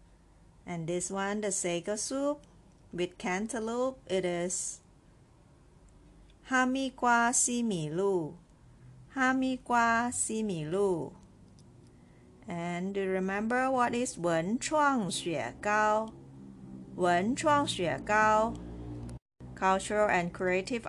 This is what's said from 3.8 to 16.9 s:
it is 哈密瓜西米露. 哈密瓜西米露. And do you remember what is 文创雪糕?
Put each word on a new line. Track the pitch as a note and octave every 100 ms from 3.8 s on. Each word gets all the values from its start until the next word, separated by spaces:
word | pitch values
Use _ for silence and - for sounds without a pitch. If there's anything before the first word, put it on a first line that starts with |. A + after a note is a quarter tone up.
| C4 C4 -
it | F#3+ F#3
is | F3 F3 - - - - - - - - - - - - - - - - - - -
哈 | - C4 B3+
密 | C4 C4+
瓜 | B3+ B3 A#3 A#3
西 | A#3+ - A#3+
米 | A#3 F#3 D3+
露. | D#3+ G3 F#3 D#3 - - - - - - - -
哈 | - B3+
密 | C4 C4 B3+
瓜 | - A#3+ A#3 A3+ A#3+
西 | B3 - A3
米 | A3 E3+ D3+
露. | F#3 G3+ F3 C#3+ - - - - - - - - - - - - - -
And | F3 F3 F3 F#3
do | G3
you | F#3+
remember | F#3+ F#3+ G3 A3 B3 C4
what | C4 A#3+
is | A#3+ B3 -
文 | E3+ E3 E3+ A#3+
创 | - D#4 D4 C4 F#3
雪 | D3+ F3+ D#3 A#2 -
糕? | G#3 G#3+ G#3+ G#3+ A3 - - - - - - - -